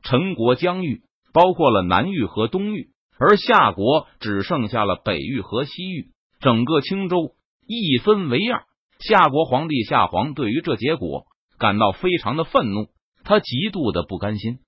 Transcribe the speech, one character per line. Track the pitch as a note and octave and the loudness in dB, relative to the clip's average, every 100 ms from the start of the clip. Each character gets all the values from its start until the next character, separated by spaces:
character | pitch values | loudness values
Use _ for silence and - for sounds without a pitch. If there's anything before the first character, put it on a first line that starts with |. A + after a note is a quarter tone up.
陈 | - C3 F#3+ F3 | 0 -2 0 -2
国 | A#2 | 0
疆 | B2+ F3 F3+ | 2 0 -2
域 | F3 A2+ _ _ _ | -6 -6 _ _ _
包 | D#3+ F3+ | 4 4
括 | F3 D3 | 4 4
了 | G#2 | 4
南 | F2+ F2+ D#3+ | 2 2 0
域 | F#3+ | -2
和 | G#2 - A#2 | -4 -2 -2
东 | F#3 G#3 | -2 -4
域， | G#3 - _ _ _ | -6 -10 _ _ _
而 | D3+ G3+ | 4 4
夏 | - G#3+ B2 | 4 4 4
国 | G2 G#2+ D3+ - _ | 2 0 0 -2 _
只 | A2 G2+ | -4 -4
剩 | G2 E3 G#2+ | -2 -2 -2
下 | A#2 | -2
了 | G#2 | -2
北 | F2+ - E2+ | -2 -2 -4
域 | D2 C3 | -4 -8
和 | F2+ G#2+ | -6 -6
西 | C#3+ - F#3 | -6 -10 -10
域。 | F3 - _ _ _ | -10 -12 _ _ _
整 | C3+ A2+ | 2 2
个 | B2 D#3 | 2 0
青 | - G3 F#3+ | 0 -4 0
州 | F3+ D#3+ _ _ _ _ | -2 -2 _ _ _ _
一 | A#3 F3+ B2 | -6 0 0
分 | - G#3+ E3+ | 2 0 2
为 | A#2+ A3 | -2 -2
二。 | B3 _ _ _ _ | -4 _ _ _ _
夏 | - G3+ D#3+ | 2 4 4
国 | C3+ | 2
皇 | D#3 B2+ D#3+ | 0 0 0
帝 | C#3+ | -2
夏 | G#2 C3 F2+ | 0 2 2
皇 | F2 C#3 | 0 -4
对 | C#3+ A#2 | -2 -2
于 | B2+ | -2
这 | E3 B2 | -2 -2
结 | B2+ D#3+ | -2 -2
果 | E2+ C#2 _ _ _ _ | -4 -8 _ _ _ _
感 | A2 G#2 | 0 2
到 | G#2+ | 2
非 | F#2+ F#3 F3 | 2 -2 -2
常 | G#2+ D3 | -2 -4
的 | |
愤 | D#3 C#4 C3+ | -2 -2 -2
怒， | G2+ G#2+ _ _ _ | -6 -8 _ _ _
他 | - G#3 | 0 0
极 | - B2 G3+ | 0 -6 -6
度 | F#3+ B2 | -2 -2
的 | E2+ | -2
不 | E2+ F#2 | -6 -6
甘 | G2+ G#2+ | -6 -6
心。 | A2 B2+ | -6 -10